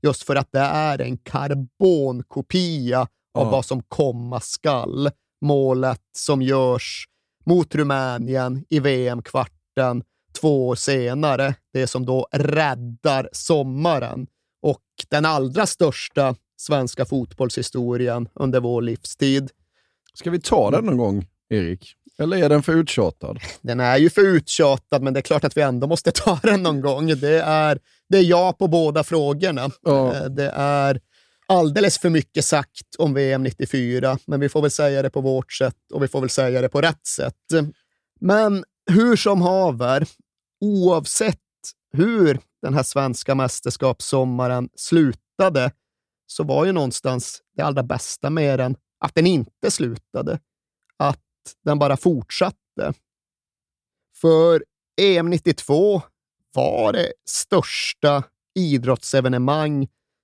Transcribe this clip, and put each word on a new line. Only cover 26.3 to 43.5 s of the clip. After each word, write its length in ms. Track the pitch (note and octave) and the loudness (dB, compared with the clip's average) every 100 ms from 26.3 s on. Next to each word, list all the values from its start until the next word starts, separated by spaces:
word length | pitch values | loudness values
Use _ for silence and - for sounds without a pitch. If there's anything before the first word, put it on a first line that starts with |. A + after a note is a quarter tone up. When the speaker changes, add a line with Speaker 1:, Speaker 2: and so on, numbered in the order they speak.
| F3 | 2
Speaker 1:
den 200 | A3+ G#3 | 2 2
någon 180 | F3+ C#3+ | 2 -2
gång. 260 | C#3 C3+ D#3+ | -2 -2 0
Det 340 | D3+ C#3+ D#3+ | 0 2 2
är, 380 | D#3 D#3 D3+ C#3 _ _ _ | 2 2 2 0 _ _ _
det 80 | G3 | 4
är 40 | |
ja 300 | F3+ F3 F#3 | 6 4 4
på 140 | F3 F#3+ | 0 0
båda 360 | E3 D#3+ D3+ | 2 2 0
frågorna. 680 | D3 E3 C#3+ D3 F#3 D3 C3+ - | 0 0 0 0 -2 -2 -6 -6
Speaker 2:
Ja. 340 | - C#3 C3 B2 | 0 2 2 -2
Speaker 1:
Eh, 100 | C3+ | -6
det 240 | C3+ C#3 - | -4 -4 -2
är 460 | C#3+ C#3+ C#3 C3 _ _ _ _ _ | 0 0 0 -2 _ _ _ _ _
alldeles 500 | F#3+ D#3+ D3+ G3+ - | 4 4 2 2 2
för 100 | F3+ | 2
mycket 360 | D#3+ - - C#3+ | 2 0 -4 0
sagt 500 | D3+ C#3 - - - | 0 -2 -12 -20 -2
om 160 | D#3 | 0
V 180 | C3+ C#3 | 2 0
M 100 | C3+ | 0
nittiofyra, 760 | C3 - C#3 C3+ A#2+ B2 C3 C3+ - | -2 -4 -4 -2 -2 -2 -2 -2 -4
men 120 | D3 | -4
vi 100 | C#3 | -2
får 120 | D#3 | 0
väl 100 | D3 | -2
säga 300 | - D3 C#3 | 0 0 0
det 80 | C3+ | -2
på 120 | - | -2
vårt 320 | C3+ C3 C3 | -2 -2 -4
sätt 220 | - C3 - _ | -4 -4 -4 _
och 100 | - | -4
vi 40 | C3+ | -2
får 140 | C#3 | -2
väl 80 | C3 | -4
säga 320 | - C3 B2+ | -2 0 0
det 80 | B2+ | 0
på 120 | C#3+ | 0
rätt 240 | D#3 D3+ - | 0 -2 -8
sätt. 280 | - C3 - _ D#3+ D3+ - _ _ _ _ | -6 -6 -8 _ 0 0 -8 _ _ _ _
Men 440 | F3+ G#3 A3 G3+ - _ - | 0 2 2 0 -6 _ 2
hur 240 | F#3 A#3 A3+ | 4 6 4
som 260 | - G3 | 2 2
haver, 680 | F3 F#3 F3+ B2 B2 C3+ D#3 _ _ _ _ _ | 2 2 2 0 0 0 -2 _ _ _ _ _
oavsett 760 | G#3 G3+ F3+ E3 D3 - A3 E3 _ _ - - _ | -2 2 4 2 0 -2 -2 -2 _ _ -20 -20 _
hur 460 | C#3 G3 A3+ E3+ C3+ _ _ | 0 2 4 4 2 _ _
den 120 | - | -2
här 100 | C#3 | -2
svenska 520 | B2+ - C3+ A#2+ - C3+ | 0 -2 -2 -4 -2 0
mästerskapssommaren 1300 | C3 | 0